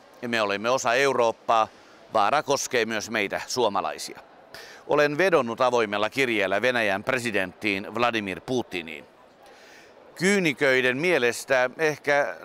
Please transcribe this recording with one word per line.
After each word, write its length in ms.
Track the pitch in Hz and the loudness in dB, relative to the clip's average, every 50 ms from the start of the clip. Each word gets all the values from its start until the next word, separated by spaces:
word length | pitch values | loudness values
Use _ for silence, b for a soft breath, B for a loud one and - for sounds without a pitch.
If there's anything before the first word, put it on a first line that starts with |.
| - - - - | -20 -20 -18 -12
Ja 80 | - 120 | -8 -4
me 120 | 117 113 | 0 0
olemme 280 | 107 101 101 101 107 120 | 0 0 0 0 0 0
osa 240 | 131 131 - 123 117 | 0 0 2 2 2
Eurooppaa. 760 | 131 139 139 127 123 117 113 110 - - - 117 113 110 104 B B B B B B B - - | 4 2 2 2 2 2 2 0 -2 -2 2 2 2 2 0 B B B B B B B -4 0
Vaara 300 | 110 101 104 131 151 147 | 0 2 2 2 0 0
koskee 420 | - 139 127 - - - 120 110 | 0 -2 -2 -2 -2 0 0 0
myös 240 | 113 113 107 95 98 | 0 -2 -6 -6 -4
meitä 320 | 117 110 101 95 90 82 - | -2 -2 -2 -2 -2 -6 -6
suomalaisia. 720 | - - 127 117 104 101 95 85 78 73 73 - - - - - - - - - - B B B B B B B | -6 -2 0 0 2 2 0 -4 -4 -6 -8 -12 -14 -14 -18 -20 -20 -20 -20 -20 -20 B B B B B B B
Olen 300 | B - 147 147 147 147 | B 2 2 2 2 2
vedonnut 440 | 143 185 196 175 147 123 117 113 - | 2 0 4 4 2 2 2 0 0
avoimella 480 | 131 127 123 120 113 101 104 101 104 110 | 0 2 4 2 2 2 0 0 -2 -2
kirjeellä 520 | - 135 135 120 113 104 98 92 98 101 | 0 0 0 0 2 0 0 2 0 2
Venäjän 420 | 113 127 123 120 110 101 95 98 107 | 0 0 0 2 0 0 0 -2 -2
presidenttiin 920 | - 131 127 117 120 101 101 92 92 - - - 107 98 98 104 82 104 | -2 -2 -2 -2 -2 -2 -2 -2 -4 -6 -6 -4 -4 -2 -4 -6 -8 -4
Vladimir 460 | 113 123 120 117 113 101 98 92 - | -2 -2 0 0 -2 -4 -4 -8 -8
Putiniin. 640 | - - 131 123 110 - - 90 80 80 78 71 71 - - - - - _ _ B B B B B B B B B B B B B - - | -6 -4 -4 -4 -4 -4 -8 -10 -8 -10 -14 -16 -18 -20 -20 -20 -20 -20 _ _ B B B B B B B B B B B B B -20 -10
Kyyniköiden 800 | - 160 190 202 196 180 156 131 - 143 135 131 127 123 127 123 | -2 0 2 2 2 2 0 0 2 2 4 4 4 4 2 0
mielestä 720 | 131 160 180 170 139 120 120 110 - - - 139 127 127 127 120 | 0 0 0 0 2 2 0 -2 -2 -2 0 2 2 2 0 -2
ehkä 600 | - 160 151 147 - - 139 143 143 139 104 85 80 - | -2 -2 -2 -2 -2 -2 0 0 2 0 -2 -4 -8 -4